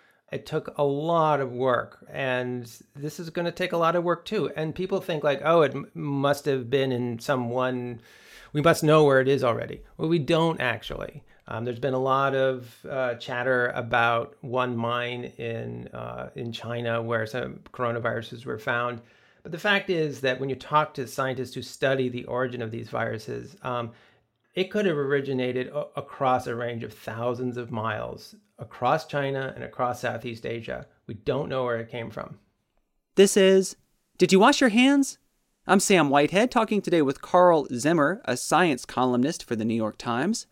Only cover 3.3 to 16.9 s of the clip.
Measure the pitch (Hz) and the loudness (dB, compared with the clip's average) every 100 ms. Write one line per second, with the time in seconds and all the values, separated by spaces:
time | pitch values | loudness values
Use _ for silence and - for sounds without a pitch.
3.3 | 175 170 170 180 170 165 175 170 170 - | -4 -4 -4 -2 0 2 2 0 -2 -2
4.3 | 214 139 156 156 - 180 190 180 156 147 | -4 -2 -4 -6 -4 -4 -4 -4 -2 0
5.3 | 139 156 170 139 131 - 165 151 139 139 | 0 2 4 4 0 -10 -8 -4 0 0
6.3 | 143 151 135 117 139 135 123 123 113 - | 0 0 -2 0 0 0 -2 -4 -6 -2
7.3 | 131 120 123 127 127 123 117 - - - | -2 -2 -2 -2 -2 -8 -12 -16 -20 -20
8.3 | - - 151 156 160 151 156 143 135 131 | -20 -6 2 4 6 6 8 8 6 4
9.3 | 139 123 113 117 90 - - 160 170 135 | 2 2 0 -4 -10 -14 -6 0 0 2
10.3 | 160 165 160 127 107 - - - 151 - | 2 2 2 -2 -4 -6 -10 -10 -12 -20
11.3 | _ - 113 120 117 139 131 131 135 139 | _ -12 -8 -6 -4 -2 0 0 2 2
12.3 | 135 135 131 117 - 147 135 127 117 - | 2 0 -2 -8 -18 -8 -4 -4 -4 -6
13.3 | 123 123 127 123 - 120 123 117 117 117 | -4 0 2 2 -2 0 2 4 2 -2
14.3 | - - 123 123 117 117 120 120 123 123 | -10 -6 -2 -2 -2 -2 -2 -4 -6 -10
15.3 | - 117 113 117 60 123 120 117 123 131 | -8 -8 -6 -8 -10 -12 -12 -10 -10 -10
16.3 | - 117 113 113 120 120 | -10 -10 -8 -8 -6 -2